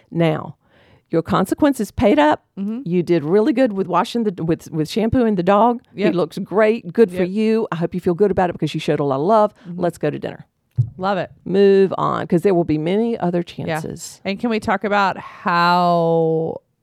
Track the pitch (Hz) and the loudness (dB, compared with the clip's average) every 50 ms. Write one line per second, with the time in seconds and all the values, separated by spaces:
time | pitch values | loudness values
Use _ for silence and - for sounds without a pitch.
0 | _ _ - 165 165 160 151 151 - - - _ _ _ _ _ _ _ _ _ | _ _ -2 0 0 0 0 -2 -6 -12 -16 _ _ _ _ _ _ _ _ _
1 | _ _ - 165 160 - - 165 185 - 320 - - 285 269 - 214 - - - | _ _ -4 -2 -2 0 0 0 0 -2 -2 0 2 2 2 0 -4 -6 -2 0
2 | - 202 254 302 294 302 302 - _ _ _ - 196 208 226 247 277 165 175 180 | 2 2 4 4 4 2 2 0 _ _ _ -10 -8 -8 -8 -8 -6 -2 -2 0
3 | 165 175 175 170 143 151 180 208 214 294 254 233 262 247 202 190 190 165 175 170 | 0 2 0 0 0 2 2 2 2 2 2 2 2 0 0 -2 -4 -2 0 0
4 | 208 - - 240 226 208 175 - 165 165 160 156 - - - 160 151 151 - 220 | 0 0 -2 -2 -2 -2 -4 -2 -2 -2 -2 -4 -4 -6 -6 -4 -4 -4 -2 -2
5 | 196 233 - 262 240 220 208 180 175 180 202 208 214 240 240 240 - _ - - | -2 0 2 2 2 2 0 0 2 2 4 4 4 2 2 -2 -6 _ -6 -2
6 | 196 214 - 170 170 160 - - 202 - - 208 220 214 226 233 - 175 160 - | -2 0 0 0 -2 -4 -4 -8 -10 -4 0 2 2 2 2 0 -4 -4 2 2
7 | 233 185 180 185 180 180 190 214 220 220 220 220 220 - - 160 170 165 - 180 | 2 2 2 0 -2 -2 0 0 0 2 2 0 0 -2 -4 -4 -4 -4 -4 -2
8 | - 185 175 165 208 202 190 - 185 175 170 - 175 147 - 160 - - 147 147 | -2 -2 0 2 2 2 2 0 -2 -2 -2 -4 -6 -6 -4 -4 -2 -2 0 0
9 | 147 143 131 135 147 185 226 214 214 208 - _ - 175 175 175 180 170 165 - | 0 0 -2 0 0 2 2 4 2 2 -2 _ -16 -14 -8 -4 -4 -4 -4 -4
10 | - 147 143 135 - - - - - _ _ _ _ _ _ - - - - - | -4 -4 -4 -6 -8 -10 -12 -14 -18 _ _ _ _ _ _ -4 -4 -4 -6 -6
11 | 185 196 202 180 151 - - _ - 175 175 196 202 196 196 196 196 180 - - | -4 -4 -2 -4 -6 -8 -12 _ -8 -2 2 4 6 6 6 6 4 4 2 -2
12 | 151 147 131 113 113 160 196 170 - 202 185 170 170 - 151 156 151 170 190 208 | -2 -2 -2 -4 -2 0 0 2 2 2 2 2 2 0 0 -2 0 0 0 0
13 | 233 233 233 - - 175 175 175 170 - - - - 170 160 156 156 - - 170 | 0 -2 -2 -2 -2 -2 -2 -2 -4 -6 -8 -10 -6 -6 -6 -6 -6 -8 -10 -12
14 | - - - - - 190 196 190 - 240 220 214 - - 202 196 - 208 202 202 | -14 -18 -18 -12 -8 -8 -6 -4 -4 -2 -2 -2 -2 -2 -2 -2 -2 0 0 0
15 | 196 185 - - - - - - - 202 175 175 170 175 175 180 180 175 175 170 | 0 0 -2 -4 -10 -18 -16 -8 -4 0 2 2 4 4 4 4 4 4 2 2
16 | 165 165 165 165 165 160 160 160 160 165 - - - _ _ _ | 2 2 2 2 2 2 0 0 -2 -4 -6 -8 -12 _ _ _